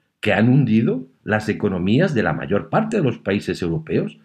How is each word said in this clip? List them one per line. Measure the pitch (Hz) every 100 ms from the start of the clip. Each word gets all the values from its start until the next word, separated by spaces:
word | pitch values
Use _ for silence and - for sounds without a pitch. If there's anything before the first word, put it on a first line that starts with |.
| _ _
que | 104
han | 95 117
hundido | 135 117 110 147 254 - _
las | - 107 -
economías | 92 104 92 92 123 190
de | 127
la | 87
mayor | 67 69 101 -
parte | - 220 220
de |
los | 139 -
países | - 101 - 87
europeos | 87 82 80 98 208 -